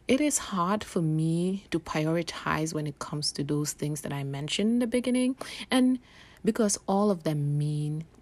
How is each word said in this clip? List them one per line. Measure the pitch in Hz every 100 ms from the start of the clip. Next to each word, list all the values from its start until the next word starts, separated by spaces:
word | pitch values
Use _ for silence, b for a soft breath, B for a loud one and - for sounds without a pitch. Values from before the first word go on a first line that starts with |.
| -
It | 262
is | 294 -
hard | - 196 175 208
for | - 190
me | 160 156 160 165 180 196 -
to | 165
prioritize | - 160 156 170 165 - 151 156 160
when | 156 151
it | 143
comes | - 151 151
to | -
those | 143 147 147
things | - 147 147
that | 147
I | 143
mentioned | 139 139 151 - 214
in | 240
the | 240
beginning, | 247 247 247 254 269 B B 220
and | 262 254 254 B B B B
because | 202 220 208 - -
all | 196 208
of | 185
them | 160 151 143 147
mean, | 147 151 151 151 160 -